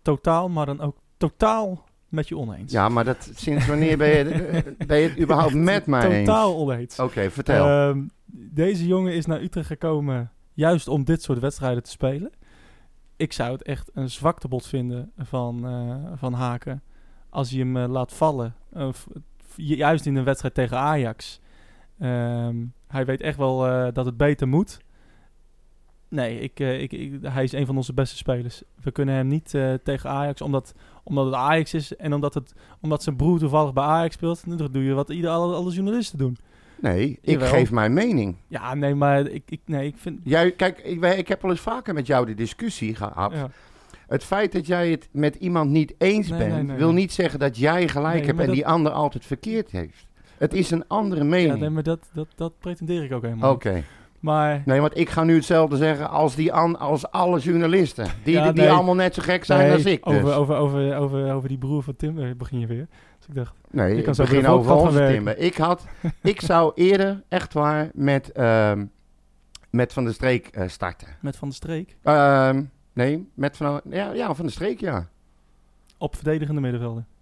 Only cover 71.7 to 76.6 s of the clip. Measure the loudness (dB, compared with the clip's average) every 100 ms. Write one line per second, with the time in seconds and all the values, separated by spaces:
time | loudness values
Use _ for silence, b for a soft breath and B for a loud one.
71.7 | -10 -10 -4 2 6 6 6 4 2 -4
72.7 | _ _ -2 0 0 -8 -6 -6 -2 -4
73.7 | -4 -6 -8 -6 -4 -4 -4 -6 -6 -6
74.7 | -4 -4 -6 -8 _ _ _ _ _ _
75.7 | _ _ _ -10 -6 -2 -2 -2 -2